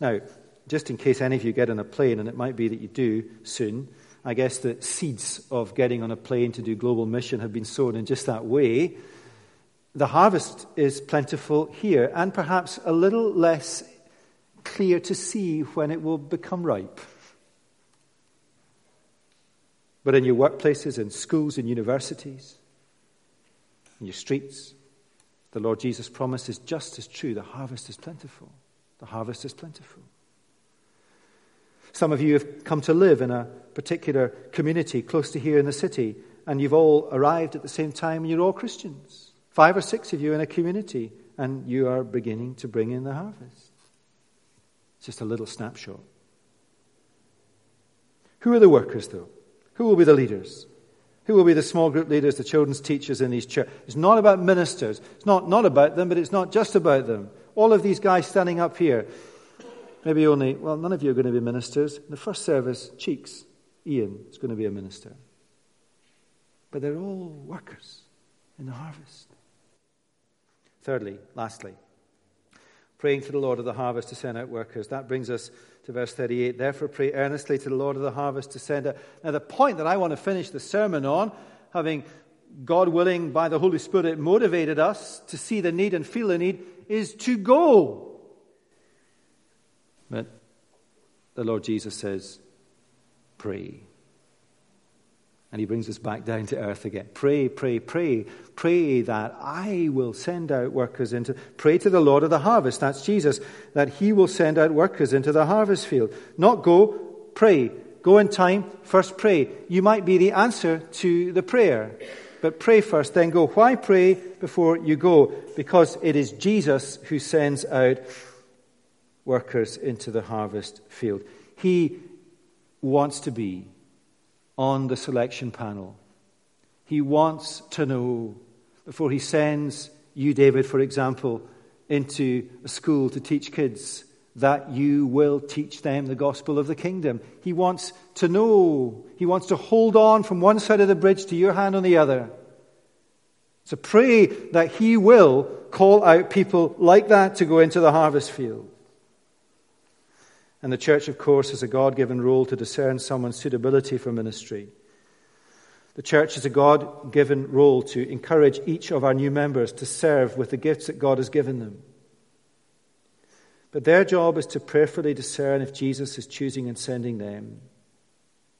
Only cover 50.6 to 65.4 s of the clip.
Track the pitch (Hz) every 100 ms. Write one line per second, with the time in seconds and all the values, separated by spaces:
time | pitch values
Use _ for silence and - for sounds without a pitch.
50.6 | - _ _ _ _ _ - 208 170 160
51.6 | 143 175 165 147 156 151 143 135 127 156
52.6 | 143 135 - 143 143 131 131 120 113 -
53.6 | 120 - - 123 175 226 208 190 175 180
54.6 | 170 - 113 107 - - 202 190 175 202
55.6 | 208 139 147 156 180 175 165 196 180 214
56.6 | 214 202 160 135 127 110 98 - _ -
57.6 | 220 214 196 185 196 185 - 196 175 170
58.6 | 170 160 170 120 104 - - - _ -
59.6 | - - - - 160 156 151 143 135 139
60.6 | 156 156 170 180 139 123 123 120 117 123
61.6 | 120 147 147 143 - 147 - 185 - 143
62.6 | 123 120 - - - 143 - - - _
63.6 | _ _ - 139 104 98 - - 127 110
64.6 | 110 101 95 - - - _ _